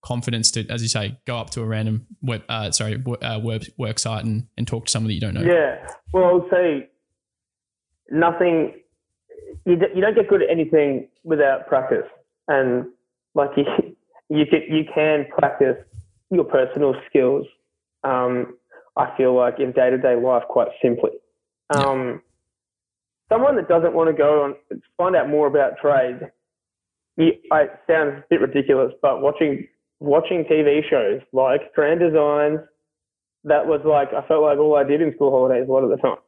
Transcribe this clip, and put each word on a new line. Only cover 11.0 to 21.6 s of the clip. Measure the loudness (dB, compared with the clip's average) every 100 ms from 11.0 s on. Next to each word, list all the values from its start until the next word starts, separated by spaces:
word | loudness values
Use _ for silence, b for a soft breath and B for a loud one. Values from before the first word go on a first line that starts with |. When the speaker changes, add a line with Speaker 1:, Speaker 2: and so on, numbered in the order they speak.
| -8 _
Speaker 2:
without | -4 0 2 0 0
practice. | -2 0 -2 -4 -14 _ _ -2
And, | 0 2 0 -4 _ _ _ _
like, | -2 0
<laughs> | 0
you, | 0 0 -2 -6 _ b _
you | -2
can, | 2 0 0
you | -4 -2
can | -2 0 0 -2 0
practice | 0 2 0 0 -8 -20 -20 _ _
your | -2
personal | 2 0 0 0 -2 -2 -2
skills, | 0 2 0 -4 _ _ _ _ _
um, | -4 -2 -2 -2 -6 -12 _ b b -6
I | -4 0
feel | 2
like, | 4 0 0
in | -4
day-to-day | 0 2 2 0 0
life | 2 0 0
quite | -2 -2 0
simply. | -2 0 -2 -4 _ _ _ _